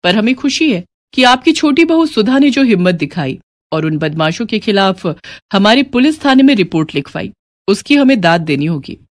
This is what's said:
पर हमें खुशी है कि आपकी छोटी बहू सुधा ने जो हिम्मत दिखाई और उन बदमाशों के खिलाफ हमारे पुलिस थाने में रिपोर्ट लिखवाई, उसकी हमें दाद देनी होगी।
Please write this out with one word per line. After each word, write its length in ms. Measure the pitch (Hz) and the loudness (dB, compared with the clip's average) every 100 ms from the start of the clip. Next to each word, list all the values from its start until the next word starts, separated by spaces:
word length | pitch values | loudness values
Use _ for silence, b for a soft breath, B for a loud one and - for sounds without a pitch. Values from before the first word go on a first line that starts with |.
पर 140 | - 214 | 0 0
हमें 180 | 220 | 0
खुशी 380 | 254 285 - 320 | -2 -4 -2 -2
है 120 | 185 - _ _ | -2 -6 _ _
कि 80 | - | 0
आपकी 300 | 254 254 330 | 2 2 0
छोटी 320 | - 311 294 | 0 0 2
बहू 220 | 330 330 320 | 2 2 0
सुधा 320 | - 214 269 | 0 0 2
ने 120 | 285 | 2
जो 120 | 254 | 2
हिम्मत 320 | 269 190 180 | 0 2 0
दिखाई 440 | 170 151 175 135 131 _ _ _ | -2 -6 -6 -8 -8 _ _ _
और 140 | 160 156 | -4 -4
उन 120 | 156 | -4
बदमाशों 480 | 156 156 156 170 226 | -4 -2 -2 -2 -6
के 120 | 214 | -4
खिलाफ 560 | 214 202 196 185 180 - B B _ | -2 0 0 -2 -6 -8 B B _
हमारे 300 | 196 202 247 | 0 2 2
पुलिस 420 | 277 247 277 311 | 0 0 0 0
थाने 180 | 285 262 | 2 4
में 120 | 269 | 4
रिपोर्ट 400 | 247 175 160 156 | 2 0 -2 -4
लिखवाई, 380 | - 143 160 190 - _ _ - | -6 -8 -10 -10 -14 _ _ -4
उसकी 260 | 208 - | -4 0
हमें 260 | 285 262 262 | 2 4 2
दाद 200 | 170 170 | 2 0
देनी 260 | 156 139 151 | 0 -2 -2
होगी। 320 | 156 127 - _ | -4 -8 -18 _